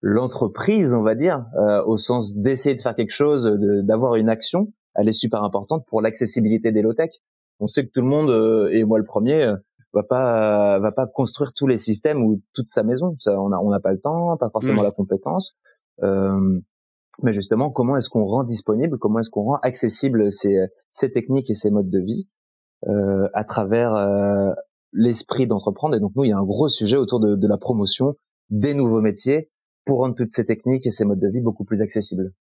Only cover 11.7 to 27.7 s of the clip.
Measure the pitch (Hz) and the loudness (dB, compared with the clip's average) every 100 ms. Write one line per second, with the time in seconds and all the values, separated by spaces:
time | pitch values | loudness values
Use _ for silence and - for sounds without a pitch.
11.7 | 120 - 107 156 151 110 104 - - 117 | 0 0 -2 0 0 0 0 -4 -10 -4
12.7 | - 107 127 180 151 - 98 98 92 101 | -2 0 0 -2 -2 -2 0 0 0 0
13.7 | 101 95 95 139 165 170 160 117 110 127 | 0 0 -2 -2 -2 -2 -2 -2 -2 0
14.7 | 107 101 - 95 98 - 170 190 _ _ | 2 0 -2 -2 -2 -2 -6 -6 _ _
15.7 | _ _ - 98 98 98 98 95 180 - | _ _ -4 -2 0 0 0 2 0 -4
16.7 | _ _ _ _ _ 127 104 98 113 139 | _ _ _ _ _ -2 -2 0 0 0
17.7 | 127 120 139 127 117 101 113 123 113 - | 0 0 0 0 -2 0 0 -2 -4 -2
18.7 | 107 156 143 104 107 113 - 104 143 131 | 0 0 -2 0 0 -2 -4 -2 -2 -2
19.7 | 127 117 - 139 117 104 98 104 98 92 | -2 -4 -2 0 2 2 0 0 2 0
20.7 | _ _ - 135 123 - 135 - 104 107 | _ _ -4 -2 -2 -2 -2 -2 -2 0
21.7 | 104 95 95 92 117 190 _ _ _ _ | 0 0 -2 -2 -6 -8 _ _ _ _
22.7 | _ - 101 98 98 98 104 107 - 101 | _ -4 -2 0 0 0 -2 -4 -4 0
23.7 | 113 120 107 101 101 101 101 98 - - | 0 2 0 0 0 0 0 0 -2 -10
24.7 | _ _ - 117 117 - 127 123 107 - | _ _ 0 0 0 -4 -2 0 0 -2
25.7 | 98 156 127 101 101 135 101 98 104 147 | -4 -2 0 -2 0 0 2 0 0 0
26.7 | - 107 131 117 123 107 101 101 104 - | 0 0 0 2 2 2 2 2 0 0